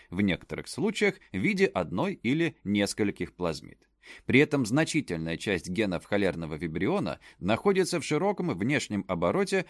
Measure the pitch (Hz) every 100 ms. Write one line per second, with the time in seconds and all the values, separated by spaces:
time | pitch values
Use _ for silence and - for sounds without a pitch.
0 | - 87 101 80 - 76 - - 196 -
1 | 202 - - 92 135 190 190 95 82 90
2 | 180 90 110 151 165 - 95 104 101 -
3 | 101 - 85 - 87 73 50 - _ _
4 | - - - 127 147 143 107 135 160 156
5 | 110 85 80 82 - 92 87 92 104 82
6 | - 104 95 82 80 76 82 82 98 196
7 | 101 - - - 87 113 208 190 175 170
8 | - 151 196 202 180 92 117 143 - 104
9 | - 90 90 185 196 190